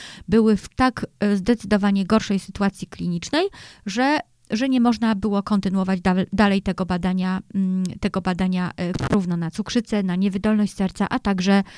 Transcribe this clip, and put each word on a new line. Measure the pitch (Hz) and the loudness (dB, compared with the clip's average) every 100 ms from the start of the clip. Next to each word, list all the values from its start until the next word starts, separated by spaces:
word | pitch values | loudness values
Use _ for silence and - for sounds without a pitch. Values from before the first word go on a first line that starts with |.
| - - - | -18 -16 0
były | 214 220 208 | 4 4 2
w | - | 0
tak, | - 254 - - - | 0 0 0 -10 -2
e, | 208 202 | 0 0
zdecydowanie | 185 233 - 208 202 196 185 | 2 0 2 2 4 2 2
gorszej | 220 - 196 | 2 2 -2
sytuacji | - - 196 - - | -4 -2 -2 -2 -14
klinicznej, | - 175 175 - 294 392 - - - 208 | -6 -4 -4 -2 0 -2 -4 -20 -16 -8
że, | 196 262 302 - _ - | 0 2 0 -4 _ -6
że | 220 269 | -2 0
nie | 254 | 2
można | 240 220 220 208 | 2 2 0 0
było | 214 202 | 0 -2
kontynuować | 196 208 190 190 185 190 | 0 0 0 0 0 0
dal-, | 185 185 180 | 2 0 0
dalej | 196 202 196 | 2 2 2
tego | 196 180 180 | -2 -4 -2
badania, | 180 180 185 185 190 - 196 | -2 0 0 -2 -4 -6 -2
mm, | 190 185 185 - | -2 0 -2 -4
tego | 202 190 | -4 -2
badania, | 180 180 185 185 180 - | -4 -2 0 0 -4 -4
e, | 175 185 - | -4 -4 0
równo | 214 180 170 | 0 0 -2
na | 165 | -4
cukrzycę, | - 208 247 226 208 | -6 -4 -2 -2 -2
na | 190 180 | 0 0
niewydolność | 196 190 214 214 208 | 0 0 0 2 0
serca, | - 190 - 196 | 0 -4 -2 -2
a | 254 | -2
także, | 208 190 180 196 196 | -2 0 4 4 2